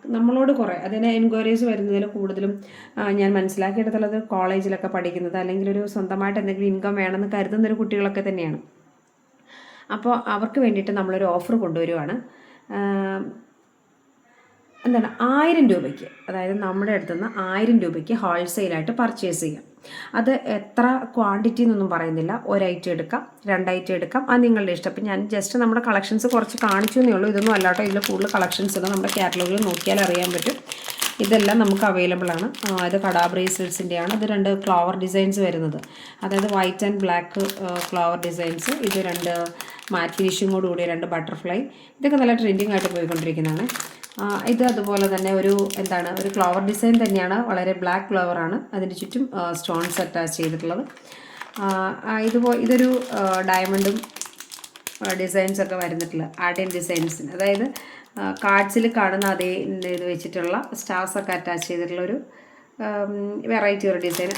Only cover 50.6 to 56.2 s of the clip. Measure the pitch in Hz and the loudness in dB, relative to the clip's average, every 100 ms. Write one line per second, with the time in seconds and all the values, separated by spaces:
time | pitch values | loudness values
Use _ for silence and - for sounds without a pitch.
50.6 | 165 185 285 - - - - - - - | -4 -4 -6 -12 -20 -20 -20 -18 -14 -4
51.6 | 196 190 190 - 214 220 220 233 240 240 | -2 0 -2 -4 -4 -2 2 2 2 2
52.6 | 226 247 254 254 247 226 190 185 190 185 | 4 4 4 2 -2 -2 0 2 2 2
53.6 | 190 196 196 220 233 - - - - - | 2 2 2 0 -6 -12 -14 -14 -20 -20
54.6 | - - - - 208 185 185 196 190 196 | -20 -16 -16 -6 -4 -2 0 2 2 0
55.6 | 190 185 175 165 165 165 | -2 -2 -4 -4 -4 -6